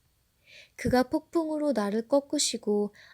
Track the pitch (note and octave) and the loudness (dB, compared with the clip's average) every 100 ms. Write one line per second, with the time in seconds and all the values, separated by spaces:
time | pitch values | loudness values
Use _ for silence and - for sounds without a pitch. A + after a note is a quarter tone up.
0 | _ _ _ _ - - - - A#3+ B3+ | _ _ _ _ -20 -20 -20 -6 2 2
1 | B3+ D#4 - E4+ D#4+ D#4 D4 A3 G3+ A3 | 2 -2 -2 -2 -2 -2 0 0 -2 -4
2 | A3+ C#4+ C#4 D4 - A3 - G#3 G#3 - | 0 0 0 -2 -2 -4 -2 0 -2 -8
3 | - | -20